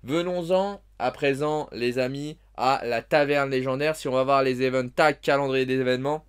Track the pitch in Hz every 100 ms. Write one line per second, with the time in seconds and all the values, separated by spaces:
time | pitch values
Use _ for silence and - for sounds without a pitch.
0 | - 156 175 180 165 185 202 202 _ _
1 | 123 - 143 135 151 151 147 107 120 123
2 | 127 139 147 156 _ - 123 139 117 117
3 | - 156 143 143 139 131 131 131 151 156
4 | 143 127 131 139 135 127 131 127 123 -
5 | 156 147 - 139 139 131 131 131 127 127
6 | 135 156